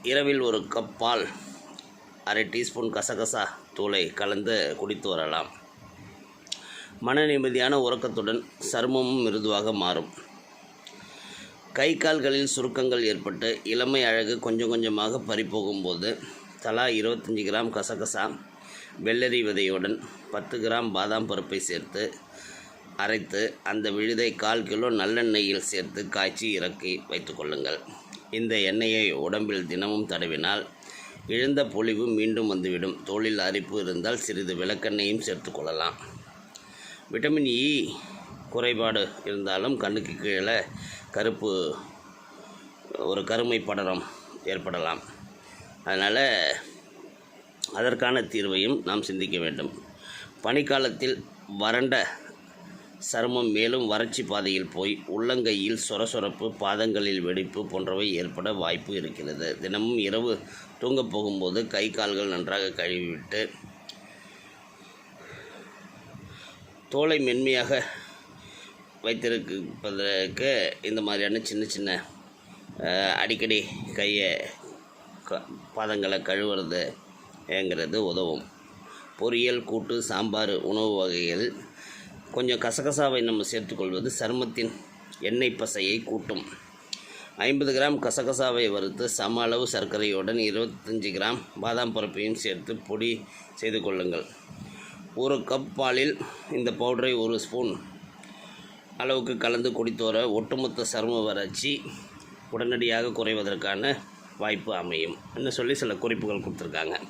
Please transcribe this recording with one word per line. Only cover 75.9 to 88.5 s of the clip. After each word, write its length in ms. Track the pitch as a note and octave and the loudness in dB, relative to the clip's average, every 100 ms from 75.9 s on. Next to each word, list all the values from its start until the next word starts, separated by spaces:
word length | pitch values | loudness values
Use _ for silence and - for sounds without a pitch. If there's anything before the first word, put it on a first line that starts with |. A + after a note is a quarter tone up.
| G#2+ F#2+ G2 | 2 2 0
கழுவுறதுங்கிறது 1700 | F2+ G2 G#2 G2 E2+ F2 E2 - - - - - - F2+ F#2+ F2 D#2+ G2 | 2 0 2 0 0 0 -2 -6 -16 -20 -20 -20 -4 0 0 0 0 0
உதவும். 480 | G2+ F2 F2+ D2+ - - - - - - - - | 0 2 0 -2 -6 -18 -20 -20 -18 -18 -18 -2
பொரியல், 440 | A2+ A#2+ A#2+ B2 | 2 4 4 2
கூட்டு, 380 | A#2 A2+ G#2 A#2 | 0 -2 0 -2
சாம்பார் 480 | A2+ G2 A2 G#2 G#2+ | 0 0 2 2 2
உணவு 460 | G2 D2+ G#2 A2 G2+ | 2 2 2 4 4
வகைகள் 580 | F#2 F2 E2+ E2+ A2+ - - - - - - - - | 2 2 0 2 0 -4 -14 -18 -16 -16 -16 -18 -6
கொஞ்சம் 280 | - B2 A#2+ | 0 2 2
கசகசாவை 640 | A#2 A#2 C#3 C#3+ C#3+ C3 | 2 2 0 4 4 4
நம்ம 220 | A#2 A2 G2+ | 4 2 0
சேர்த்துக்கொள்வது 600 | A2+ F#2+ F2+ F#2+ F#2 A#2 - | -2 -4 -4 -2 0 -2 -2
சருமத்தின் 520 | A2+ B2+ B2 A#2 A2+ - - - - - | 0 0 -2 -2 -4 -4 -16 -20 -20 -6
எண்ணெய் 320 | - A#2 B2+ | -2 2 2
பசையை 520 | A2+ A2+ G#2+ F#2+ A2 | 2 -4 0 2 2
கூட்டும். 420 | A2+ A2 F2+ G2 - - - - - - - - - - | 0 -4 -4 -6 -6 -14 -18 -20 -14 -14 -12 -18 -18 0
ஐம்பது 420 | A2 C#3 C#3+ C3 | 2 4 4 4
கிராம் 200 | C#3+ D3 | 4 4
கசகசாவை 720 | A#2 A2+ B2+ B2+ C3 | 2 0 0 2 2